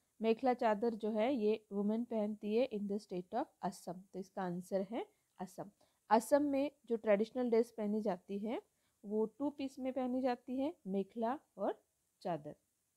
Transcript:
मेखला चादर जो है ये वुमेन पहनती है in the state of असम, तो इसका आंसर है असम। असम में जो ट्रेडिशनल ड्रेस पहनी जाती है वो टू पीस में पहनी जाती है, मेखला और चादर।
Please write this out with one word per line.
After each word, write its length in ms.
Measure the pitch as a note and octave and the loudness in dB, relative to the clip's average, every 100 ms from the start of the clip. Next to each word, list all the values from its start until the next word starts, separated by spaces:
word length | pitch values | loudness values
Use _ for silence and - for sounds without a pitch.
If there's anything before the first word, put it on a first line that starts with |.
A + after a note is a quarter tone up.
| _ - | _ -4
मेखला 320 | A3 A3+ C4 | 0 2 2
चादर 400 | B3 A#3 G#3 A#3 | 2 2 2 0
जो 180 | A3 G#3+ | -2 -2
है 240 | A3 A#3 C#4 | 2 2 2
ये 320 | G#3 G#3+ - | 2 0 -2
वुमेन 320 | G3+ G#3 A3+ | -2 0 0
पहनती 520 | A#3+ A3+ G#3+ G#3+ G#3 G#3+ | 0 -2 -2 -2 0 2
है 140 | C4 | 2
in 120 | G#3 | 0
the 180 | G3+ G#3 | -2 -4
state 340 | - F3+ F#3 | -4 -8 -4
of 120 | A3 - _ | -4 -6 _
असम, 420 | F3+ - - F3+ F#3+ | -8 -6 -10 -12 -12
तो 60 | F#3 | -12
इसका 240 | G3 - | -10 -6
आंसर 380 | F3+ F3 F3+ G3 G3 | -4 -4 -2 -2 -2
है 160 | B3 G#4+ _ _ - | -6 -8 _ _ -14
असम। 320 | F#3 - D3 _ _ _ - | -12 -12 -14 _ _ _ 2
असम 320 | A3 A3+ C#4+ | 2 6 4
में 300 | D4 C4+ C#4+ - - | 4 2 0 -4 -4
जो 100 | A#3 | 0
ट्रेडिशनल 540 | A3 G3+ A3 B3+ B3 | 4 4 4 0 2
ड्रेस 220 | A3+ A#3 | 4 4
पहनी 300 | - G#3 G#3+ | 0 -2 0
जाती 380 | G#3+ F3+ - G3 | 0 -4 -4 -6
है 220 | G#3+ D#4 - _ _ _ G3+ | -4 -6 -8 _ _ _ -4
वो 200 | G#3+ A3 | -2 -2
टू 240 | - C#4+ | -2 -6
पीस 300 | C#4+ C4+ C4+ | -4 -8 -6
में 140 | B3+ | -6
पहनी 280 | C4 B3+ B3+ | -2 -2 0
जाती 360 | B3+ A#3+ - B3+ | 0 -2 -4 -4
है, 180 | C#4 F4 F#3+ | -4 -4 -4
मेखला 520 | G3 G3 A#3 A3+ C#4+ _ - | -4 -4 -2 -4 -4 _ -6
और 260 | G#3 G#4+ _ _ _ _ | -4 -4 _ _ _ _
चादर। 340 | F#3 D#3 D3 - _ _ _ | -6 -6 -6 -16 _ _ _